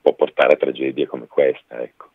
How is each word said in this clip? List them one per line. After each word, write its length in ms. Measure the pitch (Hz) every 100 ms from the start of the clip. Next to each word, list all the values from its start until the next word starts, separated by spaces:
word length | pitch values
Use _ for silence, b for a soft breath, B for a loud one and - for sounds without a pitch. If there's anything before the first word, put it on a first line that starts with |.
può 120 | -
portare 400 | - - - 65
a 20 | 73
tragedie 500 | 67 64 67 67 69
come 220 | 64 58
questa, 520 | - 69 - _ 60
ecco. 280 | 62 _ -